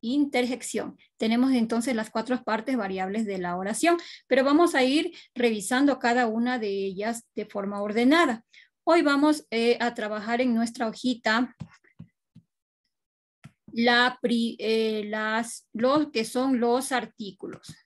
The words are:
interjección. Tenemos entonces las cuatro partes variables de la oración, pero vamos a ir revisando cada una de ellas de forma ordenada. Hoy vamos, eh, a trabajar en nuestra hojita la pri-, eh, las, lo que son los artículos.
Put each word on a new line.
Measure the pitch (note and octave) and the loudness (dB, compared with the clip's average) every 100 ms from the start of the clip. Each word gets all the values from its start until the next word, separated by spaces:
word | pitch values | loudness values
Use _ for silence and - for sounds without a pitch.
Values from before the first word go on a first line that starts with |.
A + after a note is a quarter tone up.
interjección. | A3+ C#4+ C#4+ B3 B3 A#3+ - A3 - - _ _ | -2 0 2 0 0 -4 -6 -6 -6 -12 _ _
Tenemos | A3 A#3 B3+ | 0 2 4
entonces | B3+ A3+ A#3 A#3+ A3+ | 2 2 0 0 -2
las | A3 | -4
cuatro | A3+ A3+ B3 | -6 -4 -4
partes | A#3 A3 A3 C4 | -2 -4 -2 -4
variables | G3 F#3+ F#3+ G#3 | -4 -4 -4 -4
de | G#3+ F#3+ | -4 -4
la | F3 F3 | -4 -4
oración, | F#3+ A3 D#4+ E4+ - - _ | -4 0 0 0 -4 -20 _
pero | B3+ | 2
vamos | C4+ D4 E4+ | 4 4 4
a | D#4 | 4
ir | B3+ C#4+ E4+ - - | 2 2 -2 -8 -18
revisando | - A#3+ G#3+ F#3+ B3+ C#4+ C#4+ | -2 0 0 -2 2 2 2
cada | B3 A#3+ A#3+ | 0 2 0
una | A3 A#3+ B3+ | 0 -2 -2
de | G#3+ | -4
ellas | G3 G3 F#3 G#3+ A#3 - | -4 -4 -4 -6 -6 -10
de | - G#3 | -10 -8
forma | G3+ G3 G3+ | -6 -6 -6
ordenada. | G#3 G#3 B3 D#4+ E4 A3+ _ - _ _ | -4 2 4 4 4 0 _ -20 _ _
Hoy | - E4+ | 2 4
vamos, | D4 C#4 D4+ D4+ - | 4 4 4 2 -2
eh, | A3+ A#3 A#3 | 0 2 2
a | A#3+ | 0
trabajar | A#3 G#3+ G#3+ G#3 A#3+ | -2 -6 -6 -4 0
en | B3+ | 2
nuestra | A3+ A#3 A#3 A3+ | 2 0 -2 -6
hojita | A3 B3 A#3+ - A3 B3 - - _ _ _ - _ _ - _ _ _ _ _ _ _ _ _ _ - _ - | -2 -4 -2 0 2 0 -6 -20 _ _ _ -20 _ _ -20 _ _ _ _ _ _ _ _ _ _ -20 _ -14
la | A3+ A#3+ A#3+ B3 B3 | 0 2 4 2 0
pri-, | B3 A#3 A#3 - | -2 0 -2 -4
eh, | G#3 A3 A3 G#3+ G#3 | -2 0 0 -2 -4
las, | G#3+ G#3+ A3 A#3 - _ | -4 -2 -2 -4 -10 _
lo | G#3+ B3 D4 D4 | -2 2 2 0
que | B3 | -2
son | A3 B3 C4 B3+ | -2 -2 0 2
los | A#3+ A#3+ - | 2 0 0
artículos. | B3+ A#3 _ G3+ F3+ F3+ - - - | -4 -6 _ -14 -12 -14 -14 -18 -20